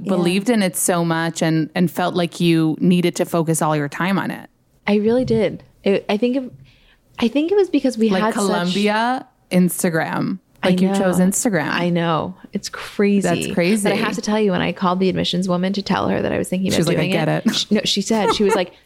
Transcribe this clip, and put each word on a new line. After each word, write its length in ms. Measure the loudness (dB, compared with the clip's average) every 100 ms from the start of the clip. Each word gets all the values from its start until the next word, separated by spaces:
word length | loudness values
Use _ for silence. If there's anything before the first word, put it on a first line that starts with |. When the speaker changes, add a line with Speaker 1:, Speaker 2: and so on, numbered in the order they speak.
Speaker 1:
yeah. 60 | -2
Speaker 2:
believed 420 | 0 2 0 2
in 100 | 2
it 120 | 2
so 300 | 0 0 2
much 380 | 2 0 -2 -2
and, 280 | 0 0 0 0
and 120 | 0
felt 280 | 0 -2 0
like 240 | -2 0
you 360 | 2 4 2 2
needed 340 | 2 4 2 0
to 80 |
focus 380 | -2 0 0 0
all 140 | 0 0
your 120 | -2
time 300 | -4 -2 -2
on 140 | -2
it. 180 | -8 -14 _ _ _ -2
Speaker 3:
I 80 | 0
really 280 | 2 2
did. 380 | 2 0 0 -4 -14 _
It, 200 | 0 0 0
I 80 | 0
think 200 | 0 0
it, 160 | -4 -14 -20 _ _ _ _ -2
I 80 | 0
think 240 | 2 2
it 20 |
was 160 | 2 2
because 260 | 2 0 0
we 120 | 2
Speaker 2:
Like 120 | 2
Speaker 3:
had 120 | 0
such 80 | 0
Speaker 2:
Columbia, 840 | 0 0 0 0 0 0 0 -2 -8 _ _
Instagram. 880 | 2 2 2 0 0 -2 -2 -4 -6 -10 _
Speaker 3:
I 60 | 0
Speaker 2:
Like, 100 | 2
you 80 | 2
chose 240 | 2 0 2
Speaker 3:
know. 80 | 2
Speaker 2:
Instagram. 420 | 0 -2 -2 -2
Speaker 3:
I 200 | -2 0
know. 440 | 0 0 -2 -4 -10 -12
It's 160 | -10 -10
crazy. 600 | -12 -14 0 2 2 2
Speaker 2:
That's 180 | 0 -2
crazy. 300 | 0 2 2 0
Speaker 3:
But 40 |
I 40 | 0
have 180 | -2
to 80 | -4
tell 180 | -2 0
you, 120 | 2
when 80 | 0
I 120 | -2
called 260 | -2 -2 0
the 80 | 0
admissions 400 | 0 -2 -2 -2
woman 240 | -2 -2
to 100 | -4
tell 260 | -2 -2 0
her 140 | -2
that 100 | -2
I 60 | -2
was 100 | -2
thinking 200 | -2 -2
about 80 | 0
Speaker 2:
She 40 |
was 60 | 0
like, 80 | 0
Speaker 3:
doing 120 | 0
Speaker 2:
"I 20 |
get 160 | 0 0
Speaker 3:
it, 180 | 0 -2
Speaker 2:
it." 80 |
Speaker 3:
sh-, 160 | -2 0
no, 100 | -2
she 160 | 0 -4
said, 320 | -2 0 0
she 100 | 2
was 100 | 2
like, 180 | 0 -2 -8